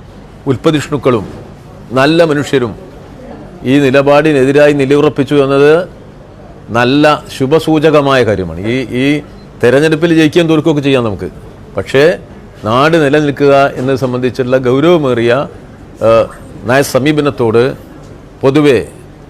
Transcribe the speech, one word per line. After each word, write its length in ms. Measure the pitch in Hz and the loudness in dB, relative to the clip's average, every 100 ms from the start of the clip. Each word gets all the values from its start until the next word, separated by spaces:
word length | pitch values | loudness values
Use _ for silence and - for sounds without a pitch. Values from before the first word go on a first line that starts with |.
| - - - - 139 | -20 -20 -20 -8 -6
ഉൽപ്പതിഷ്ണുക്കളും 720 | 120 165 151 - 143 131 117 71 - - - - - - 120 | -2 -2 -2 -4 -4 -2 -2 -4 -14 -20 -20 -20 -20 -4 0
നല്ല 220 | 143 165 165 | 2 2 0
മനുഷ്യരും 420 | 147 127 135 120 87 - - - - - - - - 123 | -2 -2 -2 -4 -8 -18 -20 -20 -20 -20 -20 -20 -10 -2
ഈ 40 | 143 | 0
നിലപാടിനെതിരായി 920 | 135 139 139 143 156 143 131 143 147 143 | 2 2 2 2 2 0 2 2 2 2
നിലയുറപ്പിച്ചു 560 | 131 143 151 135 127 147 | 0 2 0 -2 0 0
എന്നത് 280 | 135 139 147 165 185 - - - - - - - - 113 | 2 2 4 2 -2 -12 -20 -20 -20 -20 -20 -20 -6 -2
നല്ല 260 | 123 147 151 147 - - | 0 2 2 0 -4 -8
ശുഭസൂചകമായ 840 | 131 156 160 156 156 147 139 131 110 | -2 0 0 0 2 2 2 2 0
കാര്യമാണ്. 320 | 95 87 82 104 | -2 -6 -8 -6
ഈ, 20 | 131 123 123 | -6 -4 -4
ഈ 40 | 139 147 - - - - | -2 -2 -6 -20 -20 -2
തെരഞ്ഞെടുപ്പിൽ 480 | 120 131 156 156 170 160 | 2 2 2 0 2 2
ജയിക്കുകയും 300 | 151 170 165 | 2 2 2
തോൽക്കുകയൊക്കെ 320 | 160 156 147 139 | 0 0 0 0
ചെയ്യാം 180 | 131 117 | 0 -2
നമുക്ക്, 200 | 95 87 - - - - - | -6 -10 -14 -20 -20 -12 -12
പക്ഷേ 280 | - 135 156 196 - - - - 104 | -2 2 2 0 -8 -20 -20 -10 -2
നാട് 280 | 123 151 165 | 0 2 2
നിലനിൽക്കുക 500 | 139 151 143 131 143 139 139 151 | 2 0 0 0 2 4 2 -2
എന്നത് 180 | 131 131 | -4 -2
സംബന്ധിച്ചുള്ള 520 | 131 123 127 123 123 131 123 | -4 -4 -4 -4 -2 0 0
ഗൗരവമേറിയ, 640 | 135 165 175 139 117 117 127 170 - - - - - 113 | 0 2 2 0 0 0 0 -4 -12 -20 -20 -20 -2 2
ഏഹ്, 180 | 113 - - - - 101 | 2 0 -6 -20 -10 -2
നയസമീപനത്തോട് 920 | 135 139 127 143 151 143 107 117 117 131 - - - - - - - | -2 0 -2 0 0 -2 -2 0 2 0 -4 -16 -20 -20 -20 -20 -4
പൊതുവെ 360 | 135 143 147 113 71 - - - | 0 2 2 2 -2 -14 -20 -20